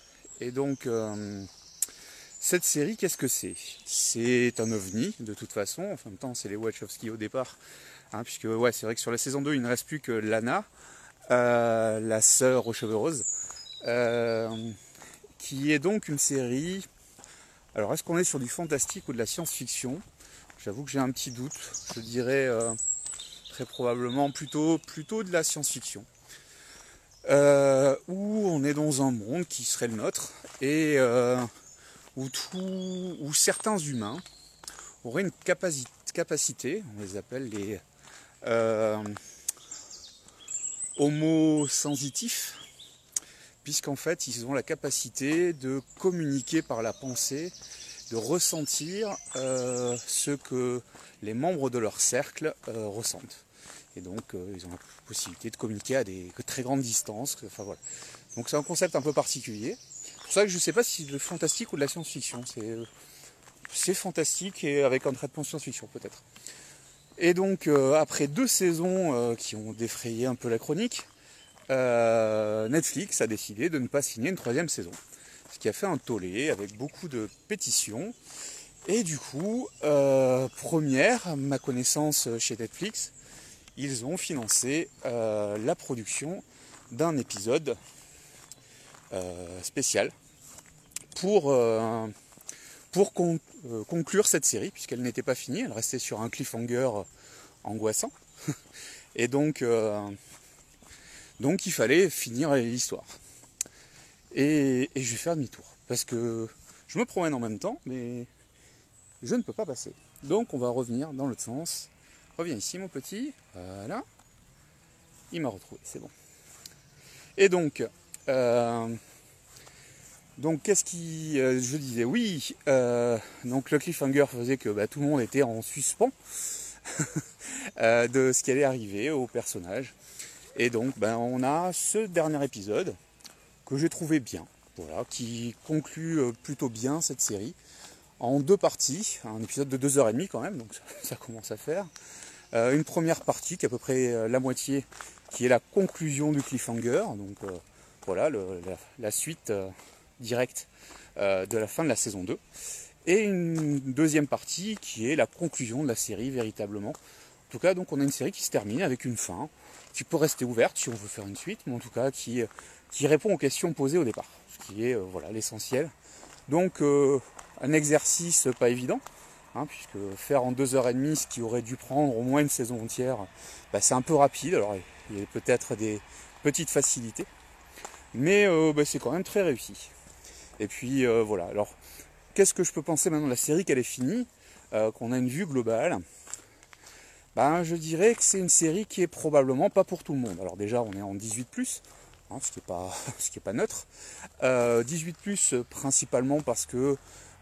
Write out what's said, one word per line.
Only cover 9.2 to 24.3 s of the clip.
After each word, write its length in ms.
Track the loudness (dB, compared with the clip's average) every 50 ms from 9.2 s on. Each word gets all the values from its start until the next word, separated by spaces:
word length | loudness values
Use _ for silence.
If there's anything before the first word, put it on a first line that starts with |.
| -2 -2 -2 -2
deux, 140 | 0 0 0
il 60 | 0
ne 60 | 2
reste 200 | 0 0 -2 -2
plus 120 | -6 -8 -8
que 100 | -4 -2
Lana, 540 | -2 0 2 2 2 2 2 2 0 0 -2 -4 _ -20 -20 -20 -20 -20 -20 -20 -20 _ 0 4
euh, 680 | 4 6 6 6 6 6 4 4 4 4 4 2 2 0
la 220 | 0 2 2 4
sœur 460 | 6 6 6 8 8 6 6 6 4
aux 60 | 0 -2
cheveux 220 | -2 -2 0 0
roses, 300 | 2 2 0 0 -2 -4 -4 -4 -6 -10 -12 -14 -16 -16 -16 -16 -8 -4
euh, 840 | 0 2 2 2 2 2 2 2 2 0 0 0 -2 -4 -6 -6 -8 -10 -12 -16 -20 -20 -20 -20 -20 -20 -20 -20 -20 -20
qui 360 | -16 -12 -8 -6 -2 2 2 2
est 60 | 4
donc 280 | 4 2 0 0 -2
une 120 | -2 -2 0
série. 680 | 0 2 2 0 0 0 0 -2 -2 -2 -4 -6 -8 -12 _ _ -20 -20 -20 -20 -20 -20 -20 -20 -20 -20 -20 _ _ _ -4
Alors, 180 | -4 -2 -2 -2
est-ce 80 | -4
qu'on 160 | -2 -2 0
est 60 | 0 0
sur 160 | 0 0 -2
du 100 | -4 -4
fantastique 580 | -6 -6 -4 -2 -2 -2 -2 -4 -4 -8 -8
ou 60 | -6 -4
de 60 | -4
la 80 | -2
science-fiction ? 760 | -2 -4 -4 -6 -6 -6 -6 -6 -6 -6 -4 -4 -4 -6 -6 -10 -14 _ _ -20 -20 -20 -20 -20 -20 -20
J'avoue 260 | -12 -10 -8 -8 -8 -8
que 60 | -4
j'ai 80 | -2
un 140 | 0 0 0
petit 180 | -2 -4 -6 -8
doute. 240 | -8 -8 -8 -8 -10 -12 -12 -12 -12 -10 -10 -10 -10
Je 40 | -10
dirais, 480 | -10 -4 -4 -2 0 2 2 2 2
euh, 260 | 2 2 2 0 0 -2 -2 -2 -2 -2 -4 -6 -10 -12 -12 -14 -16 -16 -18 -18 -16
très 140 | -10 -10 -10
probablement 680 | -8 -6 -2 0 0 0 0 -2 -2 0 0 0 0